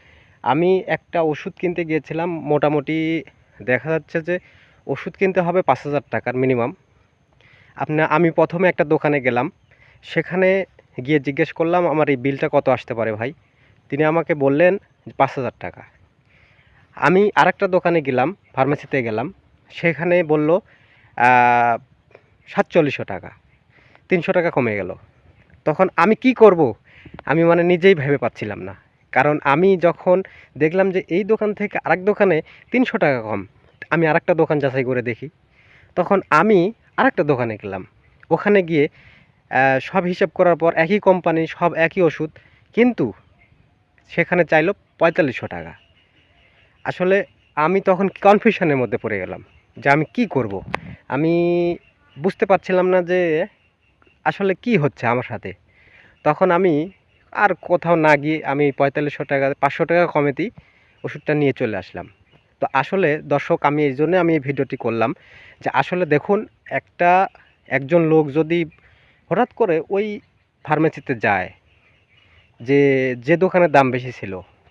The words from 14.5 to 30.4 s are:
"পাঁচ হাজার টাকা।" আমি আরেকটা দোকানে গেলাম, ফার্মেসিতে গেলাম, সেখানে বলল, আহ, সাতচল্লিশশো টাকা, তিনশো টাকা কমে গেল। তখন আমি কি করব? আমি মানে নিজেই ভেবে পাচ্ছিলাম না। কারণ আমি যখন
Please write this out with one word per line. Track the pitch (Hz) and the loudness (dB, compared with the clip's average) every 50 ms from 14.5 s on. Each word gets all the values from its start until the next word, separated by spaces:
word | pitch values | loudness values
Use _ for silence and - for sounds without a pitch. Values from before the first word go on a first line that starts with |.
| 139 151 175 180 190 196 - _ _ _ _ 113 - | 2 4 4 2 2 0 -6 _ _ _ _ -12 -2
"পাঁচ | - 139 127 - | -2 -2 -2 -2
হাজার | 143 123 110 - _ | -6 -6 -6 -8 _
টাকা।" | - 87 - 110 - - _ _ _ _ _ _ _ _ _ _ _ _ _ _ _ _ _ _ _ _ _ | -14 -14 -14 -16 -20 -20 _ _ _ _ _ _ _ _ _ _ _ _ _ _ _ _ _ _ _ _ _
আমি | - 131 147 180 190 208 202 - | 0 2 4 4 4 2 4 4
আরেকটা | 147 147 180 - - 202 185 | 4 4 4 2 0 -2 0
দোকানে | 185 175 - 175 170 165 | 0 0 2 2 0 0
গেলাম, | 143 135 127 123 127 165 202 - _ _ - | 0 0 0 0 0 0 -4 -8 _ _ -2
ফার্মেসিতে | 131 131 143 147 - - - - 135 | 0 0 0 0 -2 -4 -4 -4 -4
গেলাম, | 117 113 107 107 123 190 - _ _ _ _ _ _ _ | -4 -4 -4 -6 -6 -8 -10 _ _ _ _ _ _ _
সেখানে | - - 170 170 160 147 170 175 175 180 | -12 -4 -4 -4 -2 -2 -2 0 2 2
বলল, | 170 151 156 151 151 151 170 208 - _ _ _ _ _ _ _ _ _ _ | 2 2 0 0 2 2 0 0 -2 _ _ _ _ _ _ _ _ _ _
আহ, | - 120 123 127 123 123 120 120 120 120 120 117 113 - _ _ _ _ _ - _ _ _ _ _ _ | 2 4 4 6 6 6 4 4 2 2 2 0 -2 -6 _ _ _ _ _ -20 _ _ _ _ _ _
সাতচল্লিশশো | - - 196 196 - - 175 151 139 - - 107 | -4 -4 -4 -4 2 2 2 2 2 -2 -6 -10
টাকা, | - 98 87 - - - _ _ _ _ _ _ _ _ _ _ _ _ _ _ - | -10 -10 -12 -12 -16 -20 _ _ _ _ _ _ _ _ _ _ _ _ _ _ -2
তিনশো | 185 175 160 190 | -2 -2 0 0
টাকা | 185 180 165 170 | 0 0 0 0
কমে | - 147 123 113 104 | 0 0 -2 0 -2
গেল। | 101 92 92 92 - - _ _ _ _ _ _ _ _ _ - _ _ | -4 -6 -8 -10 -14 -18 _ _ _ _ _ _ _ _ _ -20 _ _
তখন | 156 151 - 190 180 - | -4 0 0 0 0 2
আমি | - 170 214 220 | 2 2 2 2
কি | - - 262 233 | 2 2 0 6
করব? | - 226 202 180 165 151 113 104 - _ _ _ - - - - - - | 8 8 8 8 6 2 0 -2 -6 _ _ _ -20 -20 -20 -20 -12 -4
আমি | - 143 165 170 | -2 0 2 4
মানে | 170 170 175 | 4 4 4
নিজেই | 170 175 180 165 175 196 196 | 4 2 2 4 4 4 4
ভেবে | 151 131 139 143 131 | 4 0 -2 -2 -2
পাচ্ছিলাম | 123 113 - - - 104 98 95 | -2 -6 -6 -6 -10 -10 -10 -10
না। | 92 95 98 - _ _ _ _ _ _ | -12 -14 -14 -18 _ _ _ _ _ _
কারণ | - 127 135 147 151 147 - | 0 2 2 2 0 0 2
আমি | 139 139 160 185 196 190 | 2 2 4 4 4 4
যখন | 170 165 170 160 - - 185 180 190 190 - - - | 4 2 0 0 0 0 0 0 0 0 -6 -16 -20